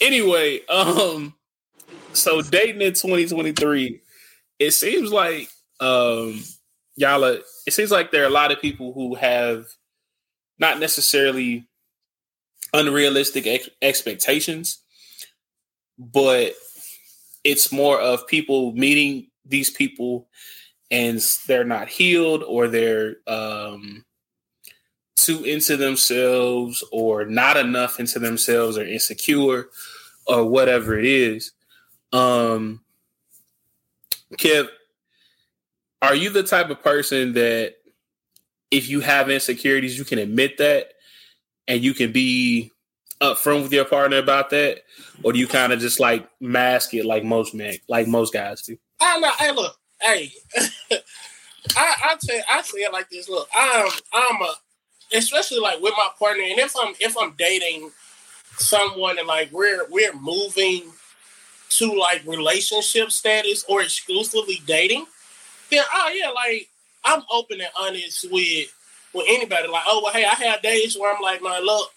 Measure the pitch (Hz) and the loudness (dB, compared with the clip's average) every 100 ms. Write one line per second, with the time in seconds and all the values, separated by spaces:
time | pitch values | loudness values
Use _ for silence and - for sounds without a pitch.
0 | 254 262 202 170 151 139 - 180 175 175 | 2 4 4 4 2 -2 -2 2 2 2
1 | 190 160 147 - _ _ _ _ - - | 2 -2 -10 -14 _ _ _ _ -20 -20
2 | - - - 160 147 170 226 208 196 180 | -6 -2 2 2 2 2 2 2 0 0
3 | 185 180 170 165 156 156 147 143 127 117 | 0 0 0 -2 -4 0 2 2 -2 -6
4 | _ _ - _ _ - 147 147 185 285 | _ _ -20 _ _ -2 0 2 0 0
5 | 220 208 170 160 127 - _ - 131 127 | 0 2 2 -2 -10 -18 _ -4 0 2
6 | 120 117 113 107 - - _ _ _ - | 2 0 -4 -8 -12 -20 _ _ _ -2
7 | 139 143 131 120 - - - 208 214 196 | 2 4 2 0 -6 -14 -4 -2 2 2
8 | 170 151 139 143 147 143 147 139 127 131 | 2 2 4 4 2 0 -4 -6 -10 -8
9 | 127 123 131 123 120 113 113 - _ _ | -8 -2 2 2 0 -2 -8 -20 _ _
10 | _ _ _ _ _ - 160 151 156 - | _ _ _ _ _ -2 0 2 0 0
11 | - 143 139 131 123 120 120 _ _ _ | 2 2 2 0 -2 -4 -8 _ _ _
12 | _ _ _ _ _ _ - 151 147 143 | _ _ _ _ _ _ -2 0 2 2
13 | 143 139 139 143 107 127 - - 139 135 | 2 2 0 -2 -2 -2 -4 -2 0 0
14 | - 101 - 147 151 160 170 - _ _ | -4 -4 0 0 -2 -6 -8 -10 _ _
15 | - - - _ _ _ _ _ _ - | -20 -20 -20 _ _ _ _ _ _ -20
16 | 123 139 135 127 117 - - - - - | -2 2 4 4 2 -4 -14 -20 -20 -20
17 | - - _ - 147 143 - 139 143 131 | -20 -20 _ -4 0 2 0 2 2 4
18 | 120 123 - 156 151 135 123 113 135 147 | 2 0 0 -2 0 0 0 0 2 2
19 | 143 135 - _ 135 139 135 - 139 - | 2 -2 -10 _ -6 -2 -2 -2 -4 -4
20 | 123 123 - _ - - - _ - 120 | -6 -6 -10 _ -20 -20 -20 _ -4 -2
21 | 120 113 - - - 127 120 113 98 - | 0 -2 -2 -2 0 0 0 -4 -4 0
22 | 180 170 165 156 156 120 120 113 113 110 | 2 4 2 -2 -2 -2 0 0 0 0
23 | 110 110 - 110 110 107 104 101 101 104 | -4 -8 -8 -6 -6 -8 -10 -14 -16 -18
24 | - _ _ _ _ _ - - _ _ | -20 _ _ _ _ _ -20 -20 _ _
25 | _ - - 160 139 151 151 143 135 131 | _ 0 2 0 -4 -2 0 0 0 2
26 | - 123 127 127 123 123 120 120 - 110 | 0 2 2 2 2 0 -4 -8 -6 -2
27 | 113 107 107 113 127 147 123 123 123 - | 0 0 -2 0 2 2 2 0 -2 -4
28 | 120 120 117 113 - 117 117 107 101 110 | -6 -4 -4 -2 0 2 0 -2 -6 -4
29 | - 113 - 147 139 127 123 - - - | -4 -2 -2 2 2 0 -4 -16 -20 -20
30 | - - - 120 113 131 127 123 110 107 | -20 -10 0 2 4 4 4 2 0 0
31 | 123 135 120 110 - - _ _ _ _ | 2 2 2 -2 -10 -16 _ _ _ _
32 | _ 127 127 123 117 110 110 113 _ _ | _ 2 4 4 2 0 -4 -10 _ _
33 | _ _ _ _ _ _ _ _ _ _ | _ _ _ _ _ _ _ _ _ _
34 | _ - _ - 160 151 135 - _ _ | _ -14 _ -2 2 2 0 -8 _ _
35 | _ _ _ _ _ _ _ _ _ _ | _ _ _ _ _ _ _ _ _ _
36 | 135 143 190 196 190 185 170 139 151 147 | 2 2 2 0 2 2 0 0 2 2
37 | 139 135 127 120 117 113 110 - _ _ | 2 0 0 2 2 2 -2 -8 _ _
38 | _ _ _ _ _ _ _ 139 123 143 | _ _ _ _ _ _ _ -2 0 -2
39 | 139 139 135 135 - 120 139 135 127 127 | 2 2 2 0 -2 -2 0 0 -2 -6
40 | 139 120 104 113 139 - 147 143 - _ | -4 -4 -2 0 0 2 2 2 -2 _
41 | _ - - _ _ _ - 123 127 135 | _ -20 -20 _ _ _ -4 0 0 0
42 | 120 120 131 127 123 120 113 _ _ _ | 0 2 2 2 2 0 -2 _ _ _
43 | - - 139 - 147 147 139 139 135 143 | -18 -2 0 0 2 0 2 2 4 4
44 | 139 139 135 139 135 143 143 - - - | 4 4 4 2 2 0 0 -2 -10 -20
45 | - - 113 120 123 135 123 123 120 - | -20 -4 0 2 2 2 2 2 0 2
46 | 123 113 - _ 127 123 127 127 - 117 | 2 2 -2 _ -2 0 2 2 0 -2
47 | 110 110 110 113 107 107 104 92 - 117 | 0 -2 0 0 0 -6 -10 -10 -4 -2
48 | 113 117 113 107 101 101 - 113 _ - | 2 2 0 -2 -6 -10 -14 -16 _ -2
49 | 359 339 311 262 294 277 175 - _ - | 0 2 0 0 -2 -2 -6 -8 _ -4
50 | 214 202 143 - - 233 226 - - 208 | 0 0 -4 -14 -8 -4 -4 -6 -6 -6
51 | - - - - - - - - 311 - | -6 -20 -20 -20 -20 -12 -4 0 0 2
52 | 302 320 - 233 214 226 - 202 202 185 | 0 -2 -4 -4 -2 -2 -2 -6 -6 -6
53 | 185 180 180 185 143 214 262 240 196 - | -10 -14 -8 -8 -2 2 2 2 0 -4
54 | - 226 247 220 175 - _ _ _ _ | -4 0 0 0 -4 -8 _ _ _ _
55 | - 220 226 294 381 247 208 165 190 214 | -4 -2 0 0 -2 -2 -2 -2 -2 0
56 | 196 - 208 202 185 208 269 254 220 185 | -2 0 0 0 -2 0 0 -2 -4 -2
57 | 214 226 220 151 170 190 180 160 156 - | -4 -2 -4 -2 0 0 -2 -6 -12 -20
58 | - - - - - - - 208 202 190 | -20 -20 -20 -20 -16 -6 0 2 0 -2
59 | 185 180 165 160 151 160 202 190 170 180 | -4 -2 -2 -2 -4 -2 0 0 -2 0
60 | 208 139 139 180 202 190 190 180 170 165 | 0 -2 -6 -6 -4 -2 0 -2 -8 -20
61 | - _ _ - - - - - 226 208 | -20 _ _ -20 -20 -20 -4 -2 0 0
62 | 175 175 151 160 156 185 196 214 208 233 | 0 0 -4 -4 -2 -2 -2 -2 -2 -2
63 | 220 - 214 214 208 208 - 196 180 - | -2 -2 0 0 0 -4 -2 0 0 -4
64 | - 190 220 220 202 185 147 160 185 247 | -4 -4 -2 -4 -4 -6 -2 0 2 0
65 | 320 _ - - - - - 294 285 359 | -6 _ -20 -20 -20 -20 -2 0 2 0
66 | 330 370 320 247 240 226 190 _ _ _ | 0 -2 -4 -4 -4 -4 -8 _ _ _
67 | 262 311 - 233 233 196 180 180 190 185 | 0 0 0 -4 -4 -8 -8 -6 -6 -6
68 | 175 - 185 185 175 160 147 - _ - | -8 -10 -4 -2 0 -2 -4 -12 _ -20
69 | _ 180 165 247 233 180 165 165 175 220 | _ -4 0 0 0 -2 -2 -2 0 0
70 | 208 226 208 240 233 214 214 226 220 202 | 0 0 2 2 0 -2 0 0 0 -2
71 | 202 202 190 180 185 180 185 214 190 | -2 -2 -2 -4 -4 -4 0 0 -2